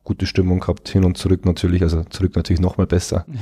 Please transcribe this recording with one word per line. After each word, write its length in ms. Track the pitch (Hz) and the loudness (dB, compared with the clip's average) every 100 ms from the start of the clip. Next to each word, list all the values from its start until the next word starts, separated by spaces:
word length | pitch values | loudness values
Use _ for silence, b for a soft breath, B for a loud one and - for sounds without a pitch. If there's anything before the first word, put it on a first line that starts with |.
| - | -8
gute 180 | 98 95 | -4 -2
Stimmung 360 | - 90 90 | 0 2 0
gehabt, 260 | - - - | 0 -4 -2
hin 160 | 98 | 2
und 140 | 92 85 | 2 2
zurück 280 | 95 92 92 | 0 2 2
natürlich, 360 | 80 92 90 | 0 0 2
also 200 | 82 82 80 | 2 0 -4
zurück 320 | - 92 90 | -4 -2 0
natürlich 240 | - 87 | 0 0
noch 160 | 90 - | 0 0
mal 100 | 92 | 0
besser. 380 | 90 - - - 127 | 0 0 -4 -4 -8